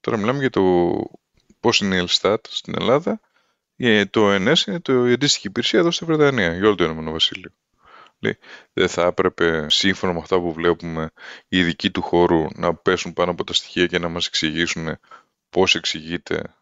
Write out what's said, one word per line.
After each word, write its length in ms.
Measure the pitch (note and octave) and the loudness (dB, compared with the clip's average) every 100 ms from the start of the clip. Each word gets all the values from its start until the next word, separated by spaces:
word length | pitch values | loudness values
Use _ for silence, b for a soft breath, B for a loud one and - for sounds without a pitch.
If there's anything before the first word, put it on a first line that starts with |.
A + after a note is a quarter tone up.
Τώρα 160 | - A2+ | -2 -2
μιλάμε 220 | G#2 C#3 | -2 -2
για 120 | C3+ | -2
το 420 | A2 F#2+ F2+ F2 - - - _ _ _ _ | 0 2 2 2 -2 -6 -12 _ _ _ _
πώς 200 | A#2 A#2 | 0 0
είναι 140 | G2 | 0
η 40 | F#2 | -2
Ελστάτ 480 | F2 - F#2 A2 - | 0 0 2 0 -2
στην 260 | - - - | -12 -8 -4
Ελλάδα, 440 | F#2 C3+ F3+ A3 _ _ _ _ _ _ | 0 0 0 -6 _ _ _ _ _ _
ε, 280 | B2 G#2+ | 2 2
το 300 | G2+ - G#2 | 2 2 4
N 180 | G2 F#2+ | 4 2
S 140 | E3 - | 2 0
είναι 140 | F#3 | -6
το, 280 | - C3 B2 | 0 2 4
η 40 | |
αντίστοιχη 340 | B2 C#3+ - G2+ | 2 2 -2 -4
υπηρεσία 320 | F#2+ A#2+ - | -4 0 2
εδώ 120 | E3+ | 2
στη 140 | E3+ | 0
Βρετανία, 500 | E3 D#3 D3 C3 F2+ | -2 2 4 4 0
για 120 | E2+ G#2 | 2 2
όλο 80 | |
το 100 | G2 | 4
Ηνωμένο 260 | E2+ D#2+ D#2+ | 0 0 -6
Βασίλειο. 400 | D#2+ - - - _ _ _ B B B _ | -2 -2 -2 -16 _ _ _ B B B _
Λέει, 200 | G#2+ G2+ B B B | -4 -4 B B B
δεν 160 | - F2+ | -2 0
θα 140 | - | 2
έπρεπε, 640 | F2 F2 F#2 - F2 E2 D2 | 0 2 -2 2 0 0 -2
σύμφωνα 420 | - G2 F#2 G2 | 0 0 0 -2
με 60 | F2 | -4
αυτά 200 | D#2+ F#2+ | -2 -2
που 120 | F2 | -2
βλέπουμε, 580 | D#2+ E2+ E2+ E2+ D#2+ D#2+ _ B B B | -2 0 0 -2 -8 -8 _ B B B
οι 100 | F2+ | 0
ειδικοί 320 | F2 D#2+ G2+ | 2 0 -2
του 120 | F#2 | -4
χώρου 440 | F2+ E2+ F2 E2+ D#2 | 0 2 4 4 0
να 200 | - E2+ | -2 -2
πέσουν 380 | E2 - F#2 - | 0 0 0 -2
πάνω 180 | E2 F2 | -2 -2
από 140 | E2+ | -2
τα 80 | - | -4
στοιχεία 340 | F2 - - F2+ | -4 -4 -2 0
και 120 | F2+ | 0
να 100 | E2+ | -4
μας 180 | E2+ E2+ | -6 -6
εξηγήσουν 720 | - D#2+ D#2 E2+ - D#2+ D2+ B B B _ _ | -4 -4 -2 -4 -4 -8 -10 B B B _ _
πώς 240 | - F#2 | 0 2
εξηγείται 800 | G#2 - F2 D#2 E2+ - E2 D#2 _ | 2 -2 -8 -8 -10 -6 -6 -6 _